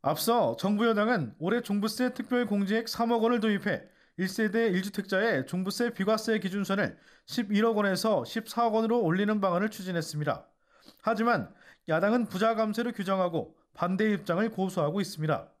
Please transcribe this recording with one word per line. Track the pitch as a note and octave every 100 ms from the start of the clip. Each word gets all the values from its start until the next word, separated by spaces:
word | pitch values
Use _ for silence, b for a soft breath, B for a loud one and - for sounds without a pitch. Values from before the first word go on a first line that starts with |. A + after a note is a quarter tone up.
앞서 | C#3 D3+ - A#3+ D3 A#2+
정부 | G3 G#3 A#3
여당은 | G#3 G#3+ A#3 B2 -
올해 | E3+ A#3
종부세 | A#3 G3+ G#3+ A3 B3+
특별공제액 | B3+ - B3 A#3+ G3+ G3 A3 A3+
삼억 | - A#3 A#3
원을 | A3+ A#3+
도입해 | A3 G3+ - D3+ - b b -
일 | F#3
세대 | F#3+ G#3+ G#3+ A3+
일 | F#3
주택자의 | G3 - - F#3+ A3+ D#3 C3
종부세 | F3+ F#3+ - A#3+ A#3
비과세 | G3 A3 A3 G#3+
기준선을 | F#3+ G3+ F#3+ G3 C#3 - b b -
십일억 | - G#3 G#3 A3+ G#3+
원에서 | G3+ F#3 A3+ F#3
십사억 | A#2 A3+ A3 - A#3 A3
원으로 | A3+ A#3+
올리는 | F3+ F#3 G3+ G#3+
방안을 | G3 F3 G#3+
추진했습니다. | G#3+ F#3 E3+ D#3+ D3+ D3 A#2+ - _ B B B B
하지만 | - G#3+ A3+ A#3 G#3 B B B -
야당은 | D#3+ G3 B3 A3
부자 | F#3 A3+
감세로 | A3 A3 G#3+ A#3+
규정하고 | - F#3+ G3 F3+ E3 - _ _
반대 | - F3 F#3+ G#3+
입장을 | G3+ - E3+ A3
고수하고 | A3 F#3 F#3 D3 F#3+
있습니다. | G3 - D#3 A#2 - _